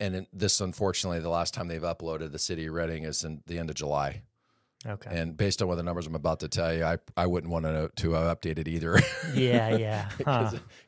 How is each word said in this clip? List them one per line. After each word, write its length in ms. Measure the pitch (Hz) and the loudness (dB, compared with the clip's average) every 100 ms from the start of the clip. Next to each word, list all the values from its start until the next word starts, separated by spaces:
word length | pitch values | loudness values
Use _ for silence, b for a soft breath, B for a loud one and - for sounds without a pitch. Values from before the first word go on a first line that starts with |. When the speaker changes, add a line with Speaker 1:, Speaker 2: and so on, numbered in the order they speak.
Speaker 1:
and 160 | 101 92 | -4 -4
in, 100 | - | -6
this, 260 | 95 95 - | 0 2 2
unfortunately, 560 | 92 - 98 - 95 85 | 0 0 0 0 0 -2
the 80 | 82 | 0
last 240 | 85 82 | 0 0
time 160 | - 87 | -2 -6
they've 140 | 82 | -4
uploaded 500 | 85 82 82 78 80 | -2 -2 -4 -4 -6
the 60 | 76 | -4
city 260 | - 82 | -4 -2
of 80 | 80 | -2
Reading 320 | 82 82 80 | -2 -2 -2
is 200 | 78 76 | -4 -4
in 180 | 78 76 - | -6 -8 -6
the 120 | 85 | -4
end 100 | 82 | -4
of 80 | 71 | -4
July. 460 | 73 73 69 98 - _ _ _ _ - 110 | 0 0 0 -4 -12 _ _ _ _ -14 -10
Speaker 2:
Okay. 240 | 101 - 85 | -10 -4 -4
Speaker 1:
And 200 | 82 78 | -2 0
based 240 | 101 - | 2 2
on 80 | 92 | 0
what 60 | 85 | 0
the 60 | |
numbers 240 | 87 87 80 | -2 -4 -4
I'm 80 | |
about 260 | 80 80 80 | -2 0 0
to 80 | 80 | -2
tell 260 | - 82 | 0 0
you, 80 | 82 | 2
I, 140 | 82 85 - | 2 0 -2
I 120 | - 90 | 0 2
wouldn't 260 | 87 82 | 2 0
wanna 380 | 82 80 78 80 - | -2 0 0 -2 0
to 160 | 85 | 2
have 280 | 80 82 82 | 2 2 0
updated 280 | 82 76 80 | -2 -2 -2
either. 300 | 82 82 90 - - | -2 4 4 4 0
<laughs> 180 | 165 | -2
Speaker 2:
Yeah, 420 | 127 127 120 113 113 | 2 4 6 4 2
yeah. 320 | 110 107 101 | 2 -2 -4
Speaker 1:
<laughs> 100 | - | -2
'Cause, 280 | 151 123 110 | 2 2 2
Speaker 2:
Huh. 40 | - - B | -2 -10 B